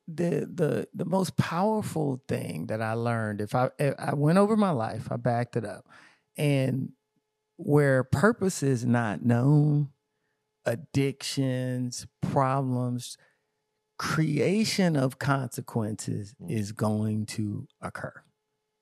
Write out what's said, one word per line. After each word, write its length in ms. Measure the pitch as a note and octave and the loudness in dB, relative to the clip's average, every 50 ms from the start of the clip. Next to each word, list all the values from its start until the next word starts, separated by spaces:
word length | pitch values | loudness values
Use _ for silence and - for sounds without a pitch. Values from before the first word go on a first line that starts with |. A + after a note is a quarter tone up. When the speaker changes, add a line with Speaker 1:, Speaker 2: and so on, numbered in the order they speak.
| - | -14
Speaker 1:
the, 420 | - D#3+ D3 F3 E3+ - - - - | -12 -4 -2 -2 0 0 -2 -4 -4
the, 360 | F3+ F3+ E3 C#3+ - - - - - | -2 -2 0 0 0 -2 -4 -6 -6
the 120 | G#3 - | -6 -4
most 320 | - E3+ F#3+ F#3+ - - | -2 0 0 0 -2 0
powerful 840 | - - - E3 E3+ F#3+ A3 A3 G#3+ G3+ - - D#3+ D3+ C#3+ B2+ B2+ _ | -2 -2 0 0 0 0 0 0 -2 -4 -4 -4 -2 -2 -2 -4 -6 _
thing 380 | - B2 A#2+ A#2+ A2+ - - E2 | -6 -6 -6 -4 -6 -8 -8 -6
that 140 | A2+ A2 A2 | -6 -6 -4
I 120 | A2+ A2 A2+ | -4 -4 -2
learned, 460 | A#2 A#2 A#2+ A#2 A2+ A2 G#2+ G#2 G2 | -2 -2 -2 -2 -2 -2 -4 -4 -6
if 140 | G#2 - - | -6 -2 0
I, 140 | B2+ B2+ C3 - - | 0 0 0 0 -2
if 140 | D3 C#3 - - | -2 -2 -2 -2
I 160 | - - - | -4 -2 0
went 220 | D3 C#3+ D3+ F3 | 2 4 4 6
over 200 | G3 G3+ G3+ A3+ | 6 6 4 4
my 140 | G#3+ G#3 F#3+ | 4 4 2
life, 380 | D#3+ A#2 A2 - G2+ A2+ - - | 2 0 -2 -2 -4 -6 -6 -6
I 40 | B2+ | -6
backed 380 | A#2+ A#2+ B2 A#2+ A#2 A#2+ - - | -2 0 0 0 0 -2 -2 -4
it 60 | A#2+ A2 | -6 -6
up, 220 | G#2 F#2+ - - _ - - - - _ _ _ _ - | -6 -10 -12 -16 _ -20 -20 -20 -20 _ _ _ _ -6
and 560 | - D3+ D3 C#3+ C3+ C3 C3 C3 C3+ B2 - - _ _ _ _ _ _ _ _ _ _ _ _ | 0 2 2 4 4 2 0 0 -2 -4 -6 -10 _ _ _ _ _ _ _ _ _ _ _ _
where 460 | - E3+ - C#3+ D3 D3 C#3 C3+ C3 B2+ | -8 0 4 4 6 6 6 4 2 2
purpose 580 | - - - - G#3+ A#3+ - F#3+ F#3+ - - C#3+ | 0 0 4 4 4 4 4 0 -2 -2 0 0
is 220 | C#3 C3 A2+ A#2+ | 0 0 2 2
not 380 | B2 A#2 A#2+ A#2 G#2+ F#2+ - - | 2 2 2 2 -2 -4 0 2
known, 680 | A#2+ A#2+ A#2 B2 C#3 D3+ D3 D3 D3+ D3 D3 D3 C#3 _ _ _ _ _ _ _ _ _ _ _ _ _ _ - | 2 4 4 6 6 6 6 6 4 4 2 0 -2 _ _ _ _ _ _ _ _ _ _ _ _ _ _ -4
addictions, 1400 | - A#2 A#2 D3+ - - C#3+ C#3 C#3 C3 - - - - C#3 C#3 C3 B2+ B2+ B2+ B2+ B2+ B2+ B2+ B2 A#2+ - - - _ - | -4 -4 -4 -6 -4 0 0 0 0 -2 -6 -10 -8 -2 -2 0 0 0 -2 -4 -4 -4 -4 -6 -6 -8 -10 -14 -16 _ -6
problems, 960 | - C#3 C3+ C#3+ C3+ C3 C3 C#3 C3+ B2+ B2+ B2 B2 B2 B2 B2 B2 - - - _ _ _ _ _ _ _ _ _ _ _ _ _ _ _ | -4 -2 0 2 2 2 2 0 0 0 0 0 -2 -2 -4 -6 -8 -10 -16 -18 _ _ _ _ _ _ _ _ _ _ _ _ _ _ _
creation 1000 | - - - D#3 D3 D#3 D#3 D3+ C#3+ A#2 D3+ F#3+ A3 A3 - - - F#3+ F3 D#3+ | -8 -4 -2 0 2 2 2 2 2 2 2 2 2 0 0 2 2 2 4 4
of 240 | C#3+ C3+ C3+ - - | 2 2 0 -2 -2
consequences 1160 | - C#3 C3+ C#3 C3 A#2+ - - B2 - - A#2+ G#2+ G#2+ A2 - - - A2 G#2+ G2+ G2 - - | 0 0 0 0 0 -4 -8 -10 -10 -4 -4 -2 -2 -2 -6 -6 -6 -6 -6 -6 -6 -10 -14 -14
Speaker 2:
Mm. 100 | - E3+ | -8 -4
Speaker 1:
is 200 | C3 A2 G#2 G2+ | -4 -4 -4 -4
going 540 | G#2+ - G#2+ G#2+ G#2+ G#2+ G#2+ A2 G#2+ G#2+ G#2+ | -4 -2 -2 0 0 0 0 0 -2 -2 -4
to 420 | - - - G#2+ G#2 G#2 G#2+ A#2 - _ - | -6 -6 -6 -4 -4 -4 -8 -10 -12 _ -14
occur. 420 | - F2+ - - - - - - _ _ _ _ _ _ _ _ _ _ _ _ | -14 -12 -12 -10 -12 -12 -12 -14 _ _ _ _ _ _ _ _ _ _ _ _